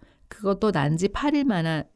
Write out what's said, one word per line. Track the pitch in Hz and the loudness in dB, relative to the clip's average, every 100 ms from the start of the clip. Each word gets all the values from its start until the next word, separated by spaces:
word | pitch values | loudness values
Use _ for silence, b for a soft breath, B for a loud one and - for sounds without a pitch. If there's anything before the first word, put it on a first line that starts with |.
| b b _ | b b _
그것도 | - 196 190 214 | -6 -4 0 0
난 | 165 143 160 | 2 0 0
지 | 196 | -2
팔 | - 285 | 0 0
일 | 294 | 2
만한, | 277 185 160 156 - | 2 0 0 -2 -6